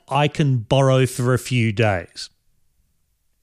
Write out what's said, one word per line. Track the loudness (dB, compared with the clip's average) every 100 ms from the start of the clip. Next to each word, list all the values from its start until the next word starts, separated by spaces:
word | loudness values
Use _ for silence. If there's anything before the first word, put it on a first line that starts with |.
| -6
I | -2 -2
can | 0 0 0
borrow | 0 2 4 2 0
for | -2 -2
a | -2
few | -2 -2 -2
days?" | 0 0 -2 -6 -16 -18 _ _ _ _ _ _ _ _ _ _ _